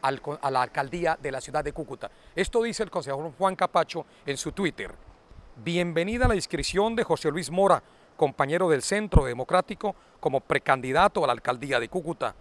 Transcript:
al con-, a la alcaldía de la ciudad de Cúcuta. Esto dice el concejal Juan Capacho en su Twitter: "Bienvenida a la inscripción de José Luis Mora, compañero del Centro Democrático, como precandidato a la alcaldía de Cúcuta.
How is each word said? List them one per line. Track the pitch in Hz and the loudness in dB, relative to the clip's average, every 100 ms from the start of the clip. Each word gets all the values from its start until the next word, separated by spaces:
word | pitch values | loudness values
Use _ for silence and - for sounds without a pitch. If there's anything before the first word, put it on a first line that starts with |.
al | 139 139 | -2 -2
con-, | - 147 | -8 -4
a | 143 | -2
la | 131 | 0
alcaldía | 123 - 139 170 170 160 | 0 -2 -4 -2 -2 -2
de | 147 | -4
la | 131 | -8
ciudad | 139 143 | -6 -4
de | 147 | -4
Cúcuta. | 143 151 127 104 - - | -8 -10 -10 -12 -14 -14
Esto | - 185 240 | -4 0 0
dice | 233 214 | 0 -2
el | 202 | -4
concejal | 185 139 139 160 127 | -4 -4 -6 -6 0
Juan | 190 | 0
Capacho | 190 180 - 160 170 - - - | 2 0 2 0 -4 -10 -12 -8
en | 135 | -4
su | - | -4
Twitter: | - 185 - 95 - - - _ - - - | -2 -4 -2 -10 -12 -20 -20 _ -20 -20 -10
"Bienvenida | 110 170 175 165 175 233 | -4 0 0 0 -2 2
a | - | 2
la | |
inscripción | 208 - 160 139 180 214 233 | 2 -2 -4 -2 0 0 0
de | |
José | - 156 160 | 0 0 0
Luis | 151 170 | -4 -4
Mora, | 175 196 156 - - - - | 2 4 4 0 -20 -20 0
compañero | 151 - 139 165 180 | 0 2 0 2 4
del | 147 | 2
Centro | - 202 214 165 | 2 -2 4 4
Democrático, | 131 120 127 180 185 202 214 - - _ | 4 -2 2 2 2 -4 -6 -8 -18 _
como | 156 135 | -2 -2
precandidato | - 143 - 135 127 135 196 202 | 0 0 4 2 2 4 4 4
a | 147 | 0
la | |
alcaldía | 120 - 127 139 127 | 0 -2 -4 0 -2
de | 117 | 0
Cúcuta. | - 143 160 120 - | -6 -6 -6 -6 -8